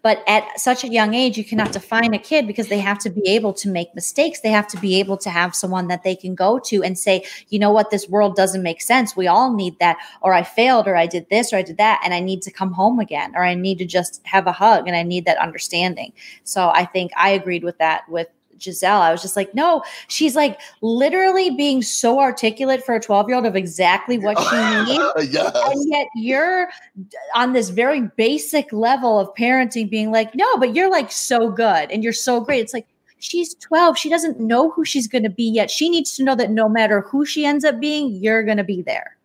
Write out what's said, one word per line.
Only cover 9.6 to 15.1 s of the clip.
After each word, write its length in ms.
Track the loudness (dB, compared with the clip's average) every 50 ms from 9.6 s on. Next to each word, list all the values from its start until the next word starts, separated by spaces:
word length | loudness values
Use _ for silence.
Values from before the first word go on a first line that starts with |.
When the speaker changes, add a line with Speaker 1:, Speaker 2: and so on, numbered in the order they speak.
| -2 -4 -2 _
Speaker 1:
that." 180 | 2 2 2 0 -8 -20 -12 -2
Or, 120 | 2 2 2
"I 100 | 2 2
failed," 440 | 0 0 2 4 4 4 4 2
or, 80 | 2 2
"I 100 | 2 2
did 220 | 0 -2 -8 -4 _
this," 220 | 0 0 0 0
or, 60 | -2
"I 60 | -2 -4
did 120 | -4 0 2
that, 200 | 2 2 2 2 0
and 80 | -4 -4
I 80 | -2
need 200 | -2 -4 -6 -6 -8
to 80 | -14
come 200 | _ -6 -6 -4
home 260 | 0 2 2 2 2 2
again," 340 | -2 -2 -4 -6 -6 -4 -2
or, 80 | 0 0
"I 120 | 0 0
need 240 | 0 -2 -4 -4 -4
to 60 | -6
just 360 | -2 -2 -2 -2 -2 -12 -14 _
have 240 | 0 0 2 2
a 60 | 2 0
hug, 340 | 4 4 4 4 4 2
and 80 | -2 -2
I 80 | -2 -2
need 220 | -2